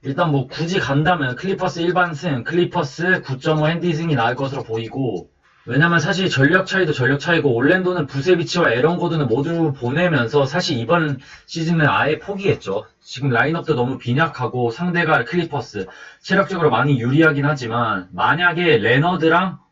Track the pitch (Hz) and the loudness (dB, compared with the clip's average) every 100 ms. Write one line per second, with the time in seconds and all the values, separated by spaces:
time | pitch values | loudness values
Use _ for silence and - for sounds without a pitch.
0 | 127 139 170 143 123 - 165 190 - 139 | -6 -2 0 0 -2 -6 -2 -2 0 0
1 | 160 170 127 127 190 - 185 170 170 180 | 2 2 0 -4 -4 -2 -4 -2 0 2
2 | 170 151 180 131 117 170 170 175 147 - | 0 -2 -4 -4 -2 0 0 -2 -4 -4
3 | 175 175 - 127 160 156 151 165 175 156 | 0 0 -2 -4 0 2 2 0 -2 -2
4 | 165 135 - 131 135 131 110 110 113 131 | 0 0 0 -2 -4 -6 -6 -6 -6 -4
5 | 127 92 - _ _ _ - 127 170 170 | -4 -4 -10 _ _ _ -4 2 4 2
6 | 156 185 190 135 139 190 190 190 170 131 | 0 0 0 2 4 4 2 0 0 0
7 | 123 139 170 165 139 117 139 185 180 180 | 0 0 0 0 2 2 2 2 2 -2
8 | 147 135 180 170 156 175 151 117 151 175 | -4 -4 2 2 2 0 0 2 0 0
9 | 170 160 135 120 160 170 156 135 120 147 | -2 -2 0 0 0 0 0 -2 -2 0
10 | 180 147 117 147 135 165 175 127 117 170 | 0 0 0 0 0 0 -2 -4 0 0
11 | 156 135 - - _ 165 160 165 147 - | 0 -4 -10 -20 _ -6 0 2 2 2
12 | 143 156 - 202 - - 95 98 - _ | 0 -2 -6 -4 -2 -2 -2 -6 -8 _
13 | - - 139 117 135 165 - 135 123 123 | -18 -6 -2 0 0 -2 -2 -2 0 -4
14 | 120 131 165 - 117 123 120 139 180 165 | -2 0 0 -2 -6 -2 -2 -2 -2 -2
15 | 156 160 - 175 - 135 - 101 92 - | 0 0 0 -2 -2 -6 -8 -10 -10 -12
16 | - - - 190 - 190 151 127 143 131 | -20 -20 0 0 2 2 2 2 2 2
17 | 120 143 160 143 139 143 117 117 117 - | 2 4 4 4 0 -2 -4 -2 -2 -4
18 | 92 - - 165 196 165 170 127 110 127 | -6 -2 0 2 2 2 2 4 4 4
19 | 165 180 160 170 185 - _ | 2 2 4 4 2 -6 _